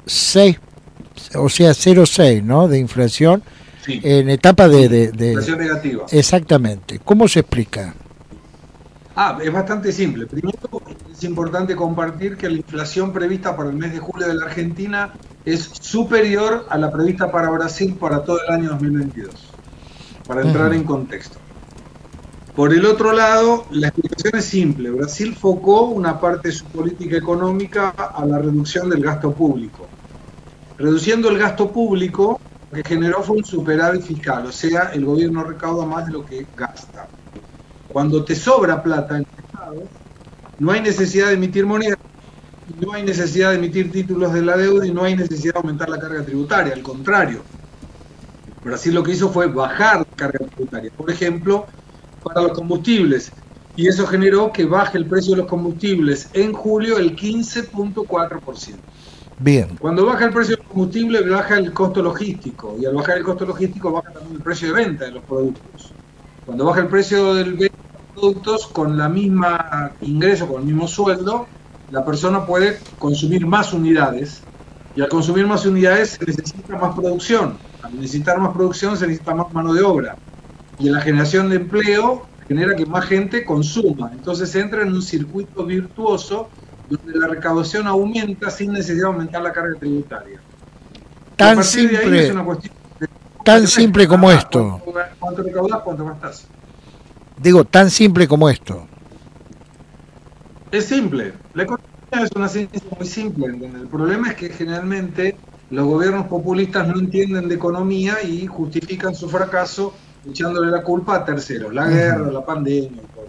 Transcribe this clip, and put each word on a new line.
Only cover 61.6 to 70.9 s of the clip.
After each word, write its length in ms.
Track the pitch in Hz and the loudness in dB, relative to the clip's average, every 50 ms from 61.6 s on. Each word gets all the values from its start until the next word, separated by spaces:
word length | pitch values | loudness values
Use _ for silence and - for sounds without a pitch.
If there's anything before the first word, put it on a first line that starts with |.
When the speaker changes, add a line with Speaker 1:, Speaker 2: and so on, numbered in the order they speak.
| 185 170 | 0 -2
Speaker 2:
costo 300 | - - 190 185 - 196 170 | -2 -2 -2 0 0 0 -2
logístico, 720 | 170 170 - 214 202 151 - - 123 - - - 104 107 113 | -2 -2 -4 -6 -8 -8 -8 -12 -14 -14 -14 -14 -12 -8 -6
y 60 | 131 | -4
al 100 | 131 139 | -2 -2
bajar 220 | 143 143 180 180 | -2 -2 -2 -2
el 60 | 185 165 | -2 -2
costo 220 | 185 175 180 190 | -4 -4 -4 -6
logístico, 460 | 180 175 - 190 185 - 190 - 170 | -6 -4 -4 -4 -4 -4 -6 -6 -4
baja 200 | 160 165 - - | -4 -4 -6 -10
también 240 | - - - 165 160 | -14 -18 -16 -14 -14
el 60 | 147 | -10
precio 260 | 139 165 175 151 165 | -8 -8 -6 -4 -4
de 60 | 160 170 | -2 0
venta 320 | 226 233 190 151 135 131 | 0 0 0 -2 -6 -8
de 60 | 123 | -12
los 120 | 123 123 - | -12 -16 -10
productos. 680 | - 131 131 135 131 131 - - - - - - - - - - - - - - - - - - | -6 -4 -4 -4 -4 -6 -10 -16 -20 -20 -20 -20 -20 -20 -20 -20 -20 -20 -20 -20 -20 -20 -20 -16
Cuando 200 | - 120 127 143 | -10 -6 -2 0
baja 160 | 170 175 185 | 0 0 0
el 60 | 170 | 0
precio 460 | - 190 196 196 - 202 202 196 196 190 | 2 2 0 2 2 2 2 2 2 2
del, 220 | 185 185 185 180 | 0 -2 -2 -2
de 120 | 165 196 202 | -2 -2 -2
los 440 | - - - - - - - - - | -2 -6 -16 -20 -20 -20 -20 -20 -6
productos, 540 | 196 202 202 196 196 - 214 220 220 - | 0 0 0 0 0 -2 -4 -4 -4 -6
con 300 | - - 170 151 151 151 | -6 -6 -4 -2 -2 0
la 120 | 147 151 156 | 0 -2 0
misma 840 | 175 196 208 196 185 185 180 175 170 165 160 151 147 147 143 139 - - | 0 0 0 2 2 2 2 2 0 -2 -4 -4 -6 -6 -6 -8 -10 -10
ingreso, 460 | - 143 147 151 175 196 202 165 170 | -6 -4 -2 2 2 2 2 2 -2
con 140 | 139 135 127 | -4 -6 -4
el 60 | 135 | -4
mismo 200 | 147 151 156 170 | -2 -2 -2 -2
sueldo, 580 | 170 | -2